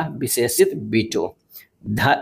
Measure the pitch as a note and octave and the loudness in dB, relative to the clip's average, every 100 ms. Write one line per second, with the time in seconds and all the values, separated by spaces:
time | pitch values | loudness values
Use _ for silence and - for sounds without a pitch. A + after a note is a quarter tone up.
0 | D#3+ C#3 A#2+ - A#2+ - F#3+ - G#2+ A2 | 0 -4 -4 0 0 4 2 2 -2 0
1 | G#2+ G#2 F2 - _ - - _ G#2 G#2+ | 0 -2 -4 -8 _ -20 -20 _ -6 0
2 | C3 - | 2 2